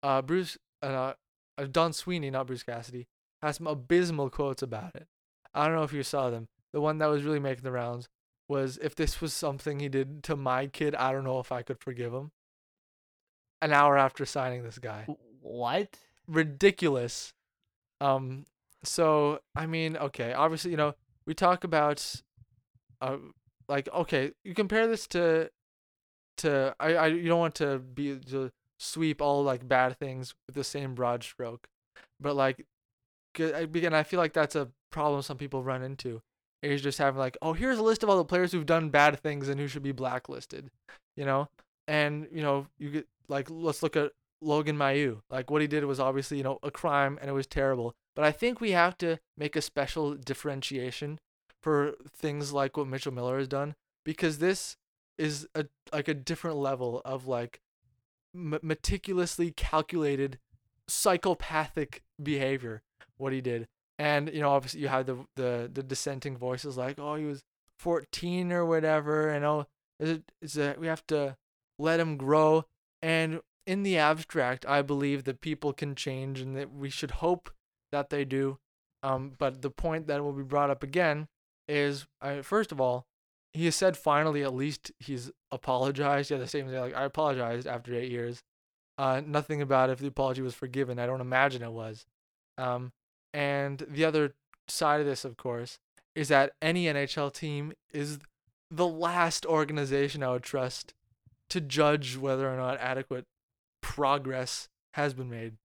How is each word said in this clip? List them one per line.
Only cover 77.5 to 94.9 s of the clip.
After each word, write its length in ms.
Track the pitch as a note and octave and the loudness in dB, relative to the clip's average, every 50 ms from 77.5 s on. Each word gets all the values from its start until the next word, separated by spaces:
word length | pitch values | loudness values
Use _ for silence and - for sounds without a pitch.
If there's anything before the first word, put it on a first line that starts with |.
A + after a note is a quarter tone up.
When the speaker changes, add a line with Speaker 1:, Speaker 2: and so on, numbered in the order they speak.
| - _ _ _ _ _ _ _ | -20 _ _ _ _ _ _ _
Speaker 1:
that 180 | - C#3+ C#3 - | -4 -4 -2 -2
they 140 | D3 C#3+ C#3 | -2 -2 -2
do. 360 | C3+ C3 C3+ C#3 C3+ C3+ - _ _ _ _ _ _ _ _ - | 0 0 0 0 0 -2 -6 _ _ _ _ _ _ _ _ -4
Um, 300 | C3+ C3+ C3 C3 C#3 C3 | -2 -2 -2 -4 -8 -4
but 240 | - D3+ C3+ C3 C3+ | -2 -2 -2 -2 -2
the 100 | B2+ C#3 | -6 -6
point 360 | - - - E3+ D#3+ D#3+ D#3+ | -4 -2 -2 -2 -2 -2 -2
that 160 | D3+ D3 C#3+ D3 | -2 -2 -2 -2
will 100 | C#3+ C#3 | -2 -4
be 100 | C#3 C#3 | -4 -4
brought 260 | C3 C#3 C#3+ C#3+ C#3+ | 0 2 2 4 4
up 140 | C#3 C3+ - | 2 0 -2
again 440 | C3+ C#3 F3 F3+ D#3+ D3 D3+ D#3 - _ _ _ _ _ _ _ | -2 0 2 4 4 2 0 -4 -8 _ _ _ _ _ _ _
is, 380 | - D3 D3 C#3+ C#3+ C#3+ C#3 C#3 _ _ _ | -2 0 2 2 2 0 -4 -8 _ _ _
I, 200 | - C#3+ C#3 C#3+ | -8 -6 -6 -6
first 300 | C3+ - G3+ G#3+ A3 G#3 | -4 0 0 0 0 0
of 80 | E3 C#3 | 0 0
all, 260 | C3 B2+ B2 B2 - _ _ _ _ _ _ _ _ _ _ | 2 2 2 0 -4 _ _ _ _ _ _ _ _ _ _
he 120 | D#3 E3 | 0 2
has 100 | E3+ D#3 | 2 2
said 220 | - F#3+ F#3+ F3+ | 4 4 4 2
finally 460 | - - D#3 D3 D3 D#3 D#3+ D3+ D3 C#3+ | 4 2 4 4 6 4 4 2 0 -2
at 100 | C3+ B2+ | -2 -2
least 380 | B2+ C3+ D3+ C#3+ - _ - - _ | -2 -2 -2 -4 -6 _ -18 -20 _
he's 320 | - - C#3 B2 B2 C3+ - _ _ _ | -10 -8 -8 -8 -8 -12 -16 _ _ _
apologized. 800 | - B2+ - - B2+ B2 C3 C#3 C#3 C3+ D3 C#3+ C#3+ C#3 C#3 - | -12 -8 -2 0 2 2 2 2 0 0 2 2 2 2 2 0
Yeah, 80 | D3 | -2
the 100 | C3+ B2 | -4 -4
same 200 | - - D3 C3+ | -4 -4 -6 -4
thing, 120 | C3 C3 C3 | -4 -4 -4
like, 160 | B2+ B2+ - | -4 -4 -4
"I 100 | - C3+ | -4 -4
apologized 600 | C#3 - - D#3 D3 C#3 B2+ B2 A#2 A#2 A#2+ B2+ | -2 0 0 0 2 2 0 -2 -2 -4 -4 -6
after 300 | C3 B2 A#2+ A#2+ B2 A#2+ | -6 -8 -8 -8 -6 -6
eight 160 | A#2+ B2 B2+ | -6 -4 -4
years." 320 | B2 A#2+ A#2+ A#2+ A#2+ A#2+ _ _ _ _ _ _ _ _ _ _ _ - | -6 -6 -6 -6 -8 -10 _ _ _ _ _ _ _ _ _ _ _ 0
Uh, 220 | C3+ C3 C3 C3 D3 | 2 2 2 2 0
nothing 360 | D3+ D3 D3 C#3+ - D#3 D3 | 0 -2 -2 0 0 -2 -2
about 280 | D3 C3+ C3+ C3 C3 C3 | 0 4 6 6 6 6
if 80 | C3 | 4
the 100 | B2 C#3 | 0 -4
apology 360 | C#3+ C3 - C3+ C3 B2+ C3 C3 | -6 -2 0 0 0 0 -2 -4
was 100 | B2+ A#2 | -6 -6
forgiven. 460 | - - C3 B2 C3+ C#3 B2 B2 A#2+ | -6 -10 -6 -2 -2 -2 -2 -2 -4
I 80 | A#2+ | -2
don't 140 | B2 B2+ C3 | -2 -2 -4
imagine 420 | B2 B2+ B2+ B2+ C#3 C#3 C3 B2 A#2 | -4 2 4 4 4 4 2 -2 -8
it 80 | A#2 | -8
was. 340 | A2+ A2+ A2+ A2 G#2+ A2 - _ _ _ _ _ _ _ _ _ _ - | -8 -8 -8 -10 -10 -14 -18 _ _ _ _ _ _ _ _ _ _ -6
Um, 320 | C3 B2+ B2 B2 B2+ B2 - _ _ _ _ _ _ _ - | -4 -4 -4 -4 -6 -10 -14 _ _ _ _ _ _ _ -4
and 520 | D3 C#3+ C#3+ C#3+ C#3+ C#3 C#3 C#3 C3 D3+ | -2 -2 0 0 0 -2 -4 -4 -8 -10
the 160 | - - C#3+ D#3+ | -8 0 2 2
other 280 | D#3+ D3+ D#3 D3 C#3 - _ _ _ _ _ _ | 4 4 4 2 2 -2 _ _ _ _ _ _
side 320 | - - - E3 D3+ | -8 -4 0 4 4